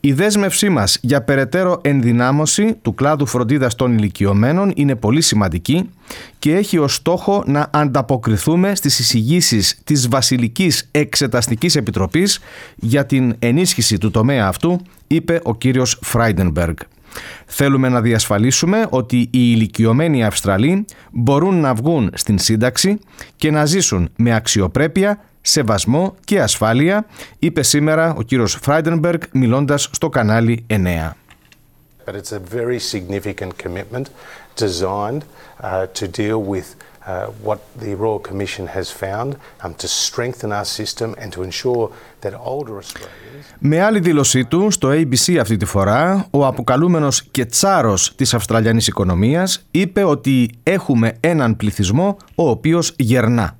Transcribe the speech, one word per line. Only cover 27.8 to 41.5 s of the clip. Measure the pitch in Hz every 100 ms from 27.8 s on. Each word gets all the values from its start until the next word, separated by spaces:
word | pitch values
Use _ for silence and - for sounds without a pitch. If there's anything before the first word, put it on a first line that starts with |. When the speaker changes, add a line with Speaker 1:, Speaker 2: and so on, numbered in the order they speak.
| 151 156 165
Speaker 1:
ο | 156
κύριος | 113 135 107 -
Φράιντενμπεργκ, | - 151 160 170 170 170 -
μιλώντας | 131 123 127 139 143 -
στο | - 165
κανάλι | 131 107 110 117 117 117
εννέα. | 107 90 82 78 - _ - _ _ _ _ _ _ -
Speaker 2:
But |
it's | 98 101
a | 104 92 117
very | 117 123
significant | - 104 90 98 101 95 95 -
commitment | 92 90 - 120 135 - - - - - 107
designed, | 87 92 101 104 143 147 - - -
uh, | 98 92 95 -
to | 98 87
deal | 104 110 98
with, | 95 85
uh, | - - - - 92 104 107 104
what | 104 - 123
the | 110 95
Royal | 110 107 -
Commission | 98 98 - 87 95
has | 87 -
found, | 95 101 131 139 - -
um, | 92 78
to | 90 - -
strengthen | - 120 123 110 104
our | 101 -
system | 107 - 113 104
and | 92 90
to |
ensure | 92